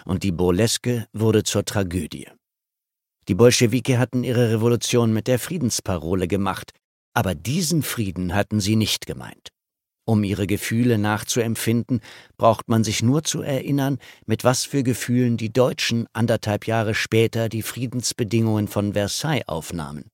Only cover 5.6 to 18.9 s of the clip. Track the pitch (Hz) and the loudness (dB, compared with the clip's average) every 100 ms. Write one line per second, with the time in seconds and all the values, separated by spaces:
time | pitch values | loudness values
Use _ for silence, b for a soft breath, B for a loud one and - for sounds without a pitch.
5.6 | 123 - - 90 80 95 90 98 95 90 | -2 -2 -4 -4 0 0 0 0 -2 -4
6.6 | - - _ _ _ 120 95 78 82 165 | -10 -20 _ _ _ -2 0 -2 -4 -2
7.6 | 151 165 - - 98 90 90 98 104 107 | 0 0 -2 -4 -6 -4 -2 -2 0 0
8.6 | 95 110 107 - - 67 58 - - _ | 0 0 0 -4 -8 -12 -14 -18 -20 _
9.6 | _ _ _ _ - 107 101 95 98 101 | _ _ _ _ 0 0 2 -2 -2 -2
10.6 | - 113 123 110 104 107 - 127 117 110 | -2 0 2 2 0 -2 -2 -2 -2 -2
11.6 | - 117 - 123 B B B - 113 110 | 0 0 0 -4 B B B 2 2 2
12.6 | - 113 107 - 110 151 151 - - 135 | 2 0 2 0 2 2 0 -4 -4 -4
13.6 | - 143 135 131 B B B 110 123 127 | -2 -2 -2 -4 B B B 0 2 0
14.6 | - 143 123 113 - 123 123 113 110 127 | 0 -2 0 -2 0 0 2 0 -2 2
15.6 | 131 - - 117 113 113 117 110 110 104 | 2 0 -2 -2 -4 -2 0 0 0 -4
16.6 | - 113 107 101 - 113 110 113 113 110 | -2 -2 -2 -2 0 2 2 0 -4 -4
17.6 | - 117 123 123 - - 107 113 113 107 | -8 -8 -6 -6 -6 -4 0 2 2 2
18.6 | 101 104 101 | 0 -2 -2